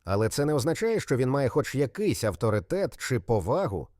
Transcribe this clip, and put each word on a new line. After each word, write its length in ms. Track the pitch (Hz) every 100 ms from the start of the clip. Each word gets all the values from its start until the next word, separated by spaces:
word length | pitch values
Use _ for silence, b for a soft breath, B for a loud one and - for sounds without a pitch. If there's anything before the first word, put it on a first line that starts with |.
але 260 | 87 101 110
це 160 | 139 147
не 80 |
означає, 460 | 147 143 160 226 214
що 160 | - 127
він 140 | 127
має 200 | 139 131
хоч 260 | - - 131
якийсь 480 | 139 - 208 -
авторитет 760 | 107 85 113 104 - 185 170 -
чи 220 | - 123
повагу 680 | - 110 87 160 165 92 62